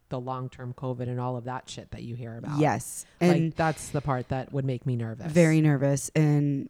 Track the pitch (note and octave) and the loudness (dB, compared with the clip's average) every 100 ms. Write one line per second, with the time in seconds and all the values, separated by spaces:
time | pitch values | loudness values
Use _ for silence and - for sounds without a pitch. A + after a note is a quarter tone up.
0 | _ C3 B2 C3 C3 - B2+ B2+ C3 B2 | _ -8 -6 -6 -8 -10 -12 -8 -6 -4
1 | B2 B2 B2 B2+ A#2+ B2+ - - - A2 | -4 -4 -4 -4 -6 -10 -10 -14 -12 -12
2 | A#2+ A#2 A2+ A2+ - D3 D3+ G#2+ - - | -10 -10 -10 -10 -4 2 2 2 -4 -12
3 | - _ F3 E3+ E3 - D#3+ D#3 - D3 | -16 _ 4 4 2 0 0 -2 -4 -4
4 | D3+ B2+ B2 C3 B2+ C#3 C3+ B2 C3+ B2 | -2 -2 -2 -6 -4 -4 -2 -4 -2 -2
5 | A2+ A2+ E3 D#3 D#3+ D#3 D#3 C#3 C#3 C#3 | -4 -6 0 6 6 6 4 4 2 0
6 | - D#3+ D3+ D3 C#3+ C#3 - | 0 2 4 4 2 0 -4